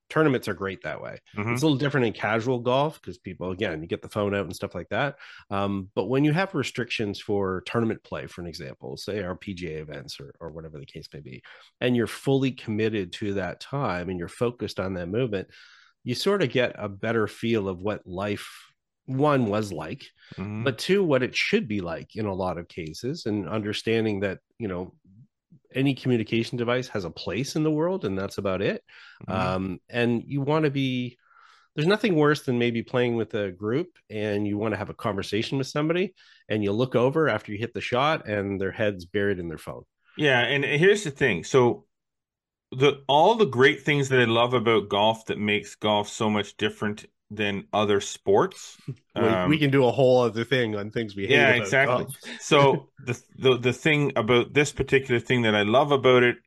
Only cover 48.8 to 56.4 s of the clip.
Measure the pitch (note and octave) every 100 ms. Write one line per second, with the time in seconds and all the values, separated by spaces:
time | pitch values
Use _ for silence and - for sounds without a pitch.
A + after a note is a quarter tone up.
48.8 | - B2+ _ G#2 A2 F#2 F2+ D#3 C#3+ C3+
49.8 | B2 A2 C3 B2+ A#2+ G#2+ A#2 C3 A2+ G#2
50.8 | G#2 A#2+ A2 G2 G2 C#3+ C#3 B2 G#2+ C3+
51.8 | C3+ B2 B2+ - - - - D3+ C#3 C#3
52.8 | - _ A#2+ A#2 _ - C3 A#2+ B2 A#2
53.8 | E3 D3 C#3+ B2 A2 A#2+ A2+ D3 D3 -
54.8 | C3 C3+ C3 A#2+ - B2+ A2+ G#2+ G#2 B2
55.8 | D3 C#3 B2+ B2+ A#2+ A#2